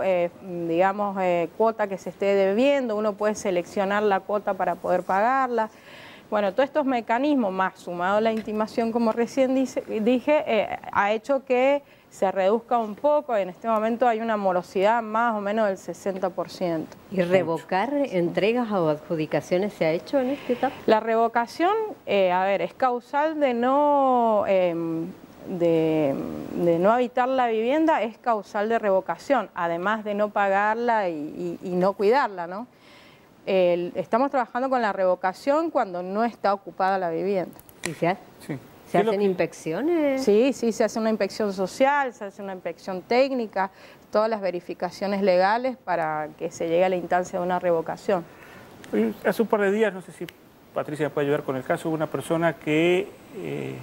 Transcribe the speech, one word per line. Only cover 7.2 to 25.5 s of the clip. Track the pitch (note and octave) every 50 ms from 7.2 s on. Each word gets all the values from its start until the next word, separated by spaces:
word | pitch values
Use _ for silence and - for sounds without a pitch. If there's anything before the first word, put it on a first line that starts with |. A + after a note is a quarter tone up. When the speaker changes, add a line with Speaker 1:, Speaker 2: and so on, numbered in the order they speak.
| C4+ D4+ D4 C4 A3+ F#3+ F#3
Speaker 1:
más | F#3 F#3+ F#3 - -
sumado | - F#3+ F3 F3 F3 F#3 G3+ G#3+
a |
la | A3+ A3+ A3
intimación, | A3 G3+ A#3 G#3+ G#3+ A3 G#3+ - - A3+ A3+ A3+
como | A#3 A#3 A3 A3
recién | A3+ A#3 A3+ - C4+ C4 B3+ C4
dice, | C4 C4 B3 - C4+ - - G#3 A3 G#3
dije, | A#3 B3+ B3 - D4 D4+ D4+ -
eh, | - A3+ G#3+ F3+ - - - - - -
ha | - G3+ G3+ A3
hecho | A3+ - - C#4 C#4 C4+
que | - B3+ B3 B3+ C4+ C#4+ C#4+ C#4+ _ - - _ _
se | - - G3+ F#3+
reduzca | F#3 F#3+ F#3 F#3+ G#3+ A#3 A#3 - B3+ A#3
un | A3+ G#3+ G3+
poco. | - - D4 D4 D4+ D4 - A#3+
En | G#3 F#3+ F3+
este | F3 - - A3+
momento | A3+ G#3+ G#3+ A3+ A#3 A3 B3+ B3
hay | A3+ G#3+
una | A3+ A3+ A3 G#3
morosidad | G3+ F#3+ F3+ F3+ F3 - - G3+ F#3 G#3 A3+ A#3+ A3+
más | G#3+ G#3+ A3 A#3 A#3+ A3
o | G#3 G3+
menos | G3 G#3 A3+ A3 G3+
del | F#3+
sesenta | F#3+ - - E3+ - - G3+ F#3 F#3+ F#3+ F#3
por | F3+ - E3 E3
ciento. | - - F#3 F3 E3 D#3+ - - - - - -
Speaker 2:
¿Y | G3+ F#3
revocar | F3 F3 F#3 F#3+ E3+ D#3 E3 D3+ - - F#3 F#3 G#3 C4 D4
entregas | C#4+ C#4+ A#3 F#3 F3+ E3+ E3+ E3+ F3 F3 G#3+ A#3 B3 A#3+ G#3+ G#3
o | F#3+ E3+ D#3
adjudicaciones | D3+ D3 - - F3 D#3 D#3 D3 - D3+ D3 - F3+ F3+ G3+ G#3 -
se | - F3+
ha | D#3+ D#3
hecho | F3+ F3 - - C#4
en | B3+ B3
esta | C#4+ C#4+ - - B3
etapa? | A#3+ - C4+ - - -
Speaker 1:
La | - A3 G#3+
revocación, | A3 A3+ A3+ A3+ A#3 A3+ - A#3+ A#3 A#3 - - E4 F#4 G#4+ A4+ A4 G#4+ - - -
eh, | - G3+ G3+ F#3+ F3+ F3
a | F#3 F#3+
ver, | G3 G3+ F3+ E3+
es | E3+ -
causal | - C4 B3+ A#3+ A#3+ - - - C#4+ D4+ D#4+ D#4+ D4+
de | C#4+ C4 A#3+
no, | A#3 A#3+ B3+ C4+ C#4+ D4 D4 C#4+ C#4+ C4+ C4 B3+ B3 A#3 A3+ A3 G#3 -
em, | - G3 F#3+ F3+ F3 E3 E3 E3+ E3 E3 E3 E3 F#3 F#3 - - - - - -
de, | -